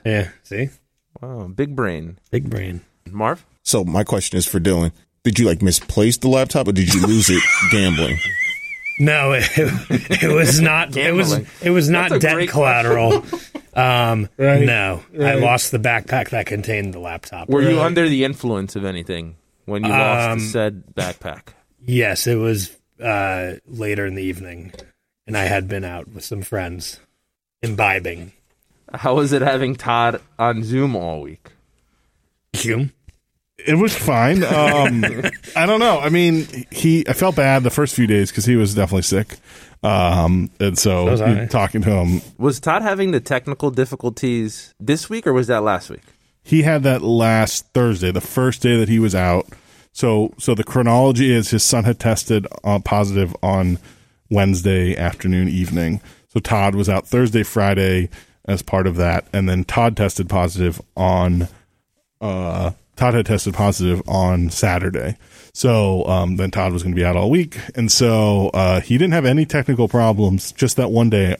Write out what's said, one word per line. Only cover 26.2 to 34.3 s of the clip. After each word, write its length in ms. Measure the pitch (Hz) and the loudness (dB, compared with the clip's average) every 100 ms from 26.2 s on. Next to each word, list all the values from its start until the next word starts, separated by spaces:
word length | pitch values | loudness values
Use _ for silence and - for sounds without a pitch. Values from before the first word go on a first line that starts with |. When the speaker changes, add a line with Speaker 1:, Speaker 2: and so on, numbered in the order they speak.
Speaker 1:
some 200 | - 104 | -12 -10
friends, 580 | 95 107 90 90 - - _ _ _ _ _ _ | -8 -6 -6 -10 -14 -16 _ _ _ _ _ _
imbibing. 720 | 113 104 104 95 90 85 87 _ _ _ _ _ - | -8 -2 0 0 -4 -10 -16 _ _ _ _ _ -18
Speaker 2:
How 220 | 120 135 | -6 -2
was 180 | 131 143 | 0 2
it 80 | 139 | 0
having 340 | 139 131 131 | 0 0 -2
Todd 460 | 127 - 117 117 117 - - | -4 -2 0 0 -2 -10 -4
on 260 | 117 113 | -2 -2
Zoom 300 | 110 127 139 | -4 -2 0
all 280 | 110 85 78 | -2 -6 -8
week? 260 | 73 78 - _ _ _ _ _ _ _ _ _ _ - | -10 -16 -20 _ _ _ _ _ _ _ _ _ _ -8
Speaker 1:
Zoom? 360 | 117 113 135 - - _ _ _ _ _ | -4 -2 -4 -8 -20 _ _ _ _ _
Speaker 4:
It 100 | - 156 | 0 2
was 180 | 214 - | 2 0
fine. 460 | - 123 120 | 0 2 2